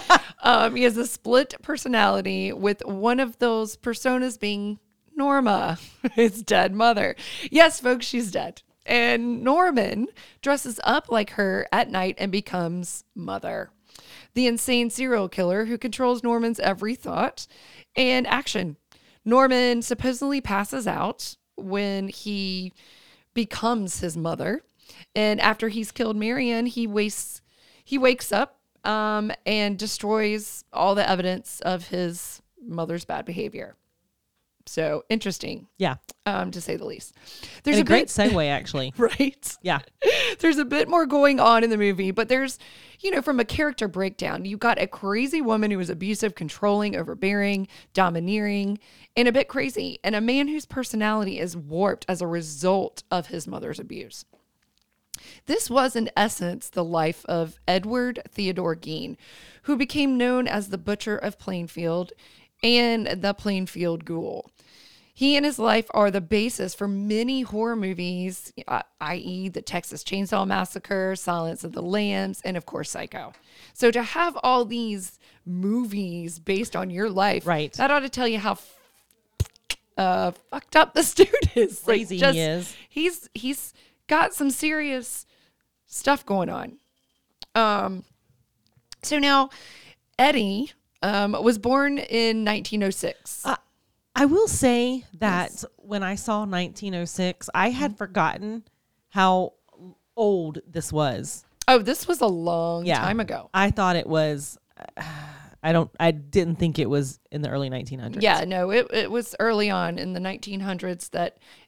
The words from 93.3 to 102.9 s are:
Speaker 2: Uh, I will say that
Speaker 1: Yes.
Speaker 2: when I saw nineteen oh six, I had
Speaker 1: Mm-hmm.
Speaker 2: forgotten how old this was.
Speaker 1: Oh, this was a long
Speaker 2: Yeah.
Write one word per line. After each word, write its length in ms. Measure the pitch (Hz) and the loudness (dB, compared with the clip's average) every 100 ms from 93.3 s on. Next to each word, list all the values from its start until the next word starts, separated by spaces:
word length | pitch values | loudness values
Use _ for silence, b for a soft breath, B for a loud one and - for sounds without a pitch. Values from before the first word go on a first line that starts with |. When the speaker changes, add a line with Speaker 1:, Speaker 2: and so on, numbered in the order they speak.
| - | -8
Speaker 2:
Uh, 120 | - - _ _ _ _ _ 240 | -4 -4 _ _ _ _ _ 2
I 80 | |
will 240 | 277 349 440 | 4 6 4
say 560 | - 262 240 247 254 - 165 | 2 2 4 0 -2 -8 -2
that 320 | 214 180 - | 0 0 -2
Speaker 1:
Yes. 140 | - - _ | -8 -16 _
Speaker 2:
when 260 | 202 208 | -8 -6
I 120 | 190 | -4
saw 300 | 196 - 214 208 | -4 -2 -2 -2
nineteen 480 | 180 180 - 202 | -2 -4 -6 -6
oh 100 | 180 | -6
six, 460 | 175 - 185 - - | -4 -2 -2 -4 -4
I 160 | 165 208 | 0 2
had 200 | 247 285 | 0 -4
Speaker 1:
Mm-hmm. 40 | 208 | -4
Speaker 2:
forgotten 640 | 196 190 160 - 208 226 - _ _ _ _ | -4 0 0 0 -6 -10 -14 _ _ _ _
how 420 | 202 190 185 185 - _ - 180 - _ - | 2 4 4 0 -8 _ -20 -20 -20 _ 0
old 440 | 208 190 156 151 - | 2 2 0 -8 -8
this 240 | 165 - | -8 -4
was. 520 | 151 147 113 - - - _ - | 0 0 -2 -8 -12 -18 _ 6
Speaker 1:
Oh, 100 | 254 | 6
this 300 | 208 294 - | 4 -2 -2
was 120 | 349 | 2
a 40 | 226 | 2
long 600 | 175 170 170 170 170 | 2 0 0 0 -2
Speaker 2:
Yeah. 140 | 175 | 0